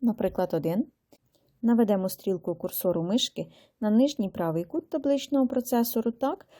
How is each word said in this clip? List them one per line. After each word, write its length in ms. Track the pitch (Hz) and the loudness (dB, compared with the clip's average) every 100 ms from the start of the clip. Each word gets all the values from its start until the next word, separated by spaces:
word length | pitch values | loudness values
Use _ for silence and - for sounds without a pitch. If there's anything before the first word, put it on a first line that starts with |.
наприклад, 540 | 240 208 185 190 180 | -2 0 -2 -2 -2
один. 320 | 165 160 185 294 _ _ _ _ _ _ _ | -2 0 -2 -4 _ _ _ _ _ _ _
Наведемо 460 | 233 233 214 196 185 | 2 4 4 2 0
стрілку 460 | - - 180 - | -4 -4 -2 -4
курсору 480 | 170 185 - 185 170 | -6 -8 -2 0 0
мишки 500 | 170 233 - - 160 - _ _ | 0 0 0 -6 -12 -14 _ _
на 100 | 214 | 2
нижній 380 | 220 277 285 196 | 4 4 2 -4
правий 360 | - 170 160 | -2 -2 -2
кут 260 | 175 330 - | -4 -8 -6
табличного 560 | 311 277 277 - 277 262 | -4 0 -2 0 0 2
процесору 640 | 254 240 240 233 233 233 | 0 0 0 0 -2 -4
так, 360 | 233 269 381 - | -2 -4 -4 -12